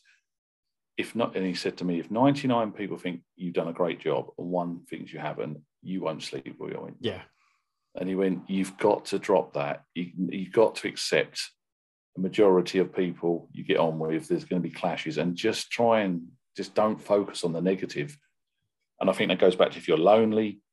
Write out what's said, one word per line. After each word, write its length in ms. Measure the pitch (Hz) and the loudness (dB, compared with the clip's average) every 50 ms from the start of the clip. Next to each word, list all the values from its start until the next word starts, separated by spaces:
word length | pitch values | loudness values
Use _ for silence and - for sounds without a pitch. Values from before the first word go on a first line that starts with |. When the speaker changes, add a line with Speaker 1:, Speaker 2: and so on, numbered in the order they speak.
| - _ _ _ _ _ _ _ _ _ _ _ _ _ _ _ _ _ _ | -18 _ _ _ _ _ _ _ _ _ _ _ _ _ _ _ _ _ _
Speaker 1:
if 180 | - - - - | -8 -8 -4 -2
not, 200 | 113 120 - - | -2 -2 -2 0
and 100 | 92 95 | -2 -2
he 80 | 92 87 | -2 -2
said 240 | - - 95 - | -2 -2 -4 -4
to 80 | - 87 | -2 -2
me, 140 | 90 87 82 | -2 -2 -2
"If 100 | 78 - | -2 -2
ninety-nine 600 | 104 113 131 143 143 143 143 131 120 117 113 104 | 0 4 4 4 4 2 0 0 2 2 0 -2
people 260 | 95 - 104 90 87 | -4 -6 -6 -6 -6
think 240 | 85 - 92 90 127 - _ _ | -6 -6 -8 -8 -8 -12 _ _
you've 180 | - 92 87 85 | -10 -8 -4 -2
done 140 | 90 82 | -2 -2
a 60 | 82 82 | -2 -2
great 260 | - 90 85 82 - | -2 -2 -2 -2 -2
job 320 | - 80 71 65 - - - | -2 -2 0 0 -2 -6 -10
and 100 | - 87 87 | -10 -6 -4
one 360 | 90 90 87 87 87 82 - | -2 -2 -2 -2 -6 -8 -10
thinks 260 | - 85 - - - 78 | -12 -12 -12 -12 -12 -12
you 60 | 76 | -8
haven't, 420 | 76 76 76 - 60 73 76 73 - _ _ _ | -8 -6 -6 -6 -6 -8 -8 -12 -16 _ _ _
you 200 | - 87 92 95 | -10 -8 -6 -4
won't 220 | 82 80 80 - - | -4 -4 -6 -6 -8
sleep 320 | - - 67 65 - - - | -10 -10 -10 -10 -12 -14 -12
well." 160 | 76 76 - | -10 -10 -10
I 40 | - | -10
went, 160 | - - - - | -10 -12 -12 -8
Speaker 2:
Yeah. 240 | - 110 95 95 - - _ _ _ _ _ _ _ _ _ _ _ _ - | -6 -6 -6 -6 -12 -18 _ _ _ _ _ _ _ _ _ _ _ _ -10
Speaker 1:
And 140 | - 90 92 | -8 -4 -2
he 60 | 95 | 0
went, 340 | 92 98 95 92 - - - | 0 2 0 0 -2 -4 -4
"You've 260 | 95 95 95 95 - | -2 -2 -2 -2 -2
got 280 | - - 104 104 - - | 0 2 2 2 2 0
to 140 | - 98 95 | -4 -6 -4
drop 340 | - - 98 85 78 - - | 0 2 2 2 2 0 -4
that. 300 | 71 71 71 - - - _ _ | -4 -4 -4 -6 -8 -12 _ _
You, 180 | 85 90 87 - 85 92 85 | -8 -8 -6 -6 -6 -6 -4
you've 220 | - 98 92 - | -4 -6 -8 0
got 240 | - 117 110 - - | 4 4 4 4 2
to 100 | - - | -2 -8
accept 640 | 98 - - - - 87 76 - - - - - - - _ _ _ _ _ _ _ _ _ _ _ _ | -8 -6 -6 -4 0 0 0 0 0 -4 -8 -10 -10 -12 _ _ _ _ _ _ _ _ _ _ _ _
the 60 | 90 | -6
majority 560 | 92 92 - - 107 98 92 90 90 - - | -4 -2 4 6 6 8 8 6 4 2 2
of 160 | 95 90 90 - | 0 0 0 0
people 540 | - 92 87 87 - - 85 85 82 - - - | -2 -2 -2 -2 -2 -2 0 0 -2 -4 -10 -14
you 100 | - 73 | -8 -2
get 140 | - 76 | 0 2
on 200 | - 80 82 80 | 2 2 2 0
with, 300 | 80 80 78 80 80 76 | -2 -2 -2 -2 -4 -2
there's 180 | - 90 80 - | -2 -2 -2 -2
gonna 160 | - 101 87 | -2 -2 -2
be 80 | 87 85 | -2 -4
clashes, 480 | - - - 87 80 - - 78 73 | -6 -4 -4 -2 -2 -4 -4 -4 -2
and 180 | - 82 90 87 | -2 -2 -2 -2
just 360 | - - 110 104 - - - | 0 -2 -2 -2 -2 -6 -6
try 300 | - - 117 117 113 110 | -2 2 4 4 4 4
and 260 | 104 95 90 85 82 - - _ _ _ _ | 2 0 -2 -4 -6 -10 -16 _ _ _ _
just 200 | - 95 - - | -10 -10 -4 0
don't 240 | 113 107 110 107 - | 2 2 2 0 -2
focus 420 | - - 104 101 101 98 - - - | -2 0 2 2 2 0 -4 -4 -4
on 100 | 85 82 | -4 -2
the 80 | 82 | 0
negative." 560 | 85 92 98 92 92 87 - 73 73 73 - - _ _ _ _ _ _ _ _ _ _ _ _ _ _ _ _ | 0 0 0 0 -2 -6 -6 -6 -8 -8 -10 -16 _ _ _ _ _ _ _ _ _ _ _ _ _ _ _ _
And 100 | - 190 | 0 2
I 40 | - | 2
think 160 | - 107 92 | 2 2 2
that 100 | - 185 | 4 6
goes 160 | 208 185 180 | 6 6 6
back 160 | - 190 165 | 6 4 4
to 60 | - - | 2 -2
if 80 | - | 0
you're 100 | - 113 | 2 2
lonely, 640 | 156 85 190 214 220 113 110 107 110 110 107 95 - _ _ | 6 8 8 8 8 6 4 2 2 0 0 -4 -10 _ _